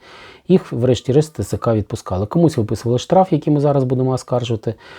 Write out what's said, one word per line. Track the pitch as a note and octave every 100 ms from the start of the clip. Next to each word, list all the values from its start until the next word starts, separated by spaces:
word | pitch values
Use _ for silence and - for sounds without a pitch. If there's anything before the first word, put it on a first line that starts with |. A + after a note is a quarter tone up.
| - - - - -
їх | F3+ -
врешті-решт | C3 B2 B2 - C3 D#3
Т | -
С | G2+ G#2
К | -
відпускали. | A2+ G2+ - - F2+ G2+
Комусь | E3+ E3 -
виписували | G#2+ A2+ A#2 B2
штраф, | - F3+ F#3
який | D#3+ -
ми | D3
зараз | D3 C#3
будемо | B2+ B2+ B2+
оскаржувати, | B2+ - B2 A#2+ A2+ - A2 -